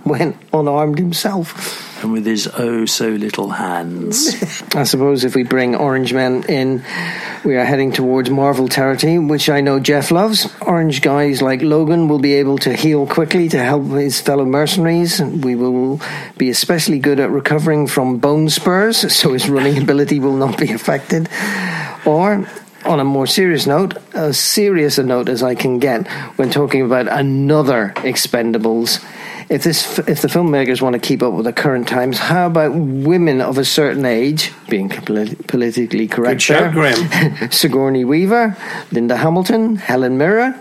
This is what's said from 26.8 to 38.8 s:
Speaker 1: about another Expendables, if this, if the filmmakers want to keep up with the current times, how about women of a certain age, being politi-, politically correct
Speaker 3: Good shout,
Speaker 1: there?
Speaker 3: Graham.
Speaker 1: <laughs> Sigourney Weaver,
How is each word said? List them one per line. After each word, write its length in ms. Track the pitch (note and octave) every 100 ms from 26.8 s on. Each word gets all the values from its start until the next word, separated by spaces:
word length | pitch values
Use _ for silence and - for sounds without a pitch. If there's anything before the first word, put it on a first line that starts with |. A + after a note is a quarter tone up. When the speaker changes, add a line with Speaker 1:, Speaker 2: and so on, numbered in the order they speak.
Speaker 1:
about 280 | B2+ B2+ A#2+
another 840 | C3+ C#3 C3+ C#3 D3+ C3+ B2 G2+ -
Expendables, 1040 | B2+ A#2 - B2 A#2 A2+ A2 A2+ A2+ - - - - - -
if 140 | D3
this, 340 | F3 D#3 - -
if 220 | - D#3
the 60 | C#3
filmmakers 520 | E3 F3 C#3+ B2+ B2
want 120 | B2+
to 60 | A#2+
keep 220 | - C3+
up 100 | A#2+
with 100 | F2 A2+
the 60 |
current 340 | A#2 D3+ C3 A#2
times, 320 | B2 B2+ A#2
how 280 | - E3+ F3
about 240 | E3 D#3
women 680 | D3+ D3 C3+ C#3 F3+ E3+ C3
of 160 | B2 C3+
a 80 | C3
certain 400 | - C#3+ - C3
age, 460 | A2+ C3 D#3 - - -
being 180 | G#2 G2
politi-, 560 | - - G#2+ G#2+ - -
politically 600 | B2+ A#2 A2+ A2+ A2 A2
correct 280 | - A#2+ B2+
Speaker 3:
Good 60 |
shout, 320 | - D3+ E3+
Speaker 1:
there? 200 | D#3 D3
Speaker 3:
Graham. 580 | A#2+ F3 - D#3 - A#2+
Speaker 1:
<laughs> 0 |
Sigourney 540 | - D#3+ C3 C3+ C3+ B2
Weaver, 500 | D#3 F#3+ A#3 A3+ F#3+ - -